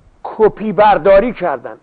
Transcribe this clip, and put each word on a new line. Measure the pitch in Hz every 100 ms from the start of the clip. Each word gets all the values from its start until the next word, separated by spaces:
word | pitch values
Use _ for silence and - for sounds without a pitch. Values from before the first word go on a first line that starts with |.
| _ _
کپی | - - 214 - 214
برداری | 185 208 180 175 196 240
کردن | - 175 139 120 113